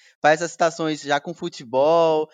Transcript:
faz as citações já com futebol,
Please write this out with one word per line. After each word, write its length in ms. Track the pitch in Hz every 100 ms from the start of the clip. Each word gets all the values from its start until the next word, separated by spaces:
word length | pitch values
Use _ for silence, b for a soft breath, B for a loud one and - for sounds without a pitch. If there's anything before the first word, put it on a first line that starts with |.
| b b
faz 220 | 147 160
as 100 | 170
citações 480 | - 170 165 160 147
já 180 | 143 143
com 140 | 180
futebol, 960 | 165 175 - 123 127 147 170 165 156 156